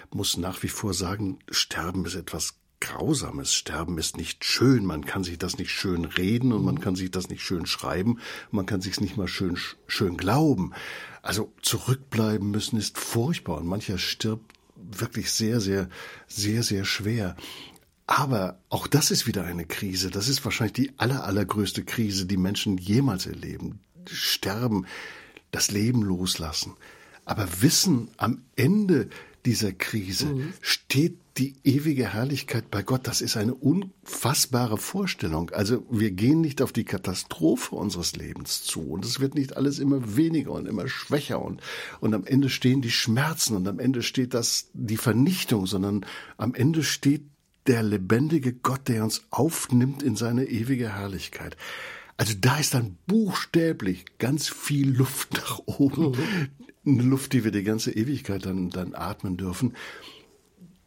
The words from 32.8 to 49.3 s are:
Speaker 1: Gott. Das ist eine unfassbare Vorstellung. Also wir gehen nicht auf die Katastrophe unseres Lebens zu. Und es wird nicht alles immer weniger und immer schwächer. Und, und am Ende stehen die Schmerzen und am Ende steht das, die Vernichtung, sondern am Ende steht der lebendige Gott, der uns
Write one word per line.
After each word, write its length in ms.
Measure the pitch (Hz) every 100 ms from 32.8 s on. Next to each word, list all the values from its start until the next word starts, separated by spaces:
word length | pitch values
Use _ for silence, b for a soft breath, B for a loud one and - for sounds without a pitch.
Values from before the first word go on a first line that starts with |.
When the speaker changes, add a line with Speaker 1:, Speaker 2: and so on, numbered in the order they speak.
Speaker 1:
Gott. 260 | 98 127 117
Das 120 | -
ist 160 | 113 117
eine 180 | 107
unfassbare 1200 | 127 135 175 202 - - - 120 147 - 123 123 107
Vorstellung. 720 | - 190 190 - 92 78 85
Also 340 | - 101 123 -
wir 220 | 110 110
gehen 280 | 92 117 160
nicht 220 | 160 135
auf 100 | 123
die 120 | -
Katastrophe 880 | 98 95 - 90 - - 160 247 -
unseres 400 | - - 87 82
Lebens 480 | - 73 - - -
zu. 180 | - 85
Und 220 | 78 87
es 160 | 113 123
wird 140 | 135
nicht 220 | 147 135 -
alles 240 | 135 139
immer 360 | 131 139 117 110
weniger 360 | 165 160 -
und 140 | 76 -
immer 200 | 107 131
schwächer. 540 | - - 147 143 101
Und, 180 | - 92 B B B B
und 140 | 113
am 100 | 107
Ende 240 | - 135 139
stehen 320 | - 127 135
die 80 | 117
Schmerzen 640 | - - 113 151 160 - 104
und 100 | 92
am 140 | 123
Ende 220 | 127 123
steht 300 | 113 - 123
das, 380 | 123 117 - -
die 220 | - 123 110
Vernichtung, 720 | 120 110 151 185 - 110 95
sondern 400 | 98 98 101 - B B B
am 180 | 110
Ende 300 | - 131 160
steht 380 | 135 - 143 147 - _ _ _ -
der 160 | 117
lebendige 720 | 110 104 92 113 151 160 123
Gott, 360 | 120 - 127 -
der 140 | 113
uns 220 | 110 - -